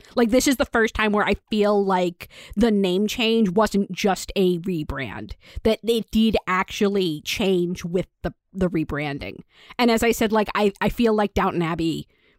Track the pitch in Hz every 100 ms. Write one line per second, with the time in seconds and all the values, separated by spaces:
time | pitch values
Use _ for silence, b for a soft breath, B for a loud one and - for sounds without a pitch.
0 | B - 240 247 294 254 220 233 220 -
1 | 220 208 190 196 _ 214 208 208 196 185
2 | 180 175 - B B - 233 208 190 180
3 | 208 - 220 226 208 175 214 202 202 175
4 | 202 180 - - 185 175 170 175 151 139
5 | 131 117 107 - B B 220 220 208 233
6 | - 220 220 208 - 185 190 - 202 202
7 | 185 151 - - 196 185 175 180 170 180
8 | 175 _ - - _ 190 180 170 156 147
9 | 147 143 - - - B B - 240 226
10 | 233 226 226 220 214 - 208 - 208 -
11 | 233 214 208 - 185 151 165 165 165 147
12 | - _ _